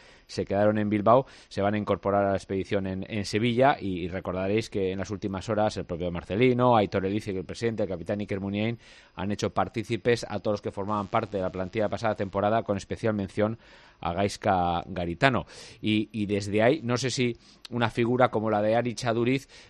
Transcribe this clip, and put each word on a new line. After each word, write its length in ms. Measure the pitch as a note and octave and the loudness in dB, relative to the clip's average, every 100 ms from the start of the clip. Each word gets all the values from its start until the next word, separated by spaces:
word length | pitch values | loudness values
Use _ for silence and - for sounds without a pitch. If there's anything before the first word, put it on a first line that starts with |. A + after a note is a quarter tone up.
| - - - | -20 -20 -10
se 200 | - F#2 | -6 -2
quedaron 320 | G2 G#2+ G#2+ | 2 4 2
en 120 | G#2 | 2
Bilbao, 360 | G#2 G#2 B2+ - - - | 2 6 4 4 -10 -10
se 140 | - | -2
van 120 | G2+ | 0
a 40 | G#2+ | 0
incorporar 480 | G2+ G2 G2 G2+ G2 | 0 0 2 2 2
a 40 | |
la 40 | F#2+ | 0
expedición 480 | - F#2+ F2+ G2+ F#2+ | -2 -4 -2 -2 -2
en, 180 | F#2+ - | -6 -6
en 160 | G#2+ G2 | -6 -2
Sevilla 520 | G#2+ A#2+ A#2 C3+ D3 | 0 2 4 2 2
y, 220 | G2 F2+ | -2 -4
y 60 | F2 | -4
recordaréis 640 | F#2 F#2+ F2+ G2 A2 - | -6 -4 -2 0 0 0
que 220 | G#2 F#2 | -2 -2
en 80 | F#2+ | -2
las 100 | F#2+ | -6
últimas 400 | G2 G2+ F#2+ - | -6 -4 -6 -2
horas 260 | G#2+ G#2+ G2 | 0 0 0
el 80 | E2 | -6
propio 260 | E2+ F2 | -4 -4
Marcelino, 640 | F2 - G2 B2+ B2 B2 A2+ | -4 -4 4 4 6 4 4
Aitor 280 | G2 G2 F#2+ | 4 0 0
Elízegu, 340 | G#2+ G#2 F#2+ | -2 -4 -6
el 60 | E2 | -6
presidente, 380 | F2 A#2 G#2+ | -4 -4 -2
el 60 | F#2+ | -4
capitán 300 | F2 E2 G#2 | -4 -4 -4
Iker 200 | G2+ G2 | -4 -4
Muniain 380 | G2 G2+ A2+ - - - - - | -2 -2 -2 -4 -12 -20 -18 -8
han 160 | G2 | -4
hecho 180 | - G#2 | -2 -2
partícipes 720 | - F#2 A2+ - A2+ A#2+ A#2 - | 0 -2 -4 -4 0 2 0 -2
a 100 | G#2 | -4
todos 140 | A2 G#2 | -2 -2
los 60 | |
que 100 | A2 | -4
formaban 360 | G2+ G2 G#2 G2 | -6 -2 -2 0
parte 300 | A#2 A2 G2 | -2 0 -2
de 60 | |
la 80 | F#2 | -2
plantilla 340 | F#2 F#2 A2 G#2 | -2 -4 -2 0
de 40 | |
pasada 260 | G2+ A2+ G#2 | 0 -2 -2
temporada, 480 | G2 G2 G#2 A2+ | -2 0 2 2
con 140 | G#2 G2+ | 0 -4
especial 360 | - G#2+ A2+ G#2 | -4 -2 -2 0
mención 420 | F#2+ - G#2+ A2+ - - - _ | -2 0 0 -2 -14 -20 -20 _
a 120 | E2+ | -4
Gaizka 720 | F2 G2+ - G#2+ F#2 F2 E2+ - | 0 0 0 2 4 2 0 -4
Garitano. 580 | F2+ F2 E2+ C3+ G#2+ - - - - | -6 -4 0 2 2 -4 -14 -20 -6
Y, 280 | A2 G#2+ - | 0 0 0
y 120 | A2 G2+ | -4 0
desde 360 | G2+ G2+ G#2 | 0 0 4
ahí, 160 | A#2 A#2 | 4 4
no 120 | A#2 B2 | 0 -2
sé 140 | B2+ | -2
si 260 | C3+ B2 A#2 - - - | 0 -2 -2 -14 -20 -8
una 200 | A#2+ A#2 | -2 0
figura 400 | - A#2 B2 B2 | 2 2 4 2
como 200 | A2+ A2 | 2 0
la 120 | G#2 | 2
de 140 | G#2+ A#2 | 2 2
Aritz 280 | A#2+ G#2+ A#2+ | 0 -2 -2
Aduriz, 440 | A2+ A#2+ C3+ - - | 0 2 0 -4 -20